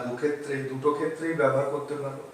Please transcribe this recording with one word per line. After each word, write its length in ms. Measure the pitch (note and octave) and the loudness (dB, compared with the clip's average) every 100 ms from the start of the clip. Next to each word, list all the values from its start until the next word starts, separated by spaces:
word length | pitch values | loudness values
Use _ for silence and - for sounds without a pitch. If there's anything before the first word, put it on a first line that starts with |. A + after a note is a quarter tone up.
দু 80 | B2 B2 | 0 0
ক্ষেত্রে, 340 | D3 C#3+ C#3+ C3+ C3 | 0 0 -2 -4 -4
দুটো 200 | C3 D3 D3 | 0 2 2
ক্ষেত্রেই 360 | D#3+ D#3 D#3+ D#3+ | 0 -2 -2 4
ব্যবহার 260 | - C3+ C#3 | 4 4 2
করতে 200 | D3 - D3 | -2 -4 -4
পারো। 200 | C3+ C3+ - | -4 -6 -12